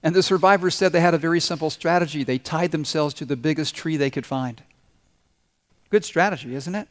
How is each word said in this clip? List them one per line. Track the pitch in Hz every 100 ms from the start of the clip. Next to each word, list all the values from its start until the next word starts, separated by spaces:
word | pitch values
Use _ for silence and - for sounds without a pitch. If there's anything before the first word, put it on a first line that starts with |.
And | 160
the | 180
survivors | 175 185 185 196 180
said | - 185
they | 165
had | 175
a | 165
very | 165 170
simple | - 165 156
strategy. | - 165 175 165 147
They | 127 131
tied | - 160 175
themselves | 160 143 160 147
to | -
the | 143 135
biggest | 147 147 151
tree | - 165 156
they | 139
could | 135 120
find. | 135 127 117 - _ _ _ _ _ _ _ _ _ _ _ _
Good | 208
strategy, | - 165 190 160 123
isn't | 131 139
it? | 196 -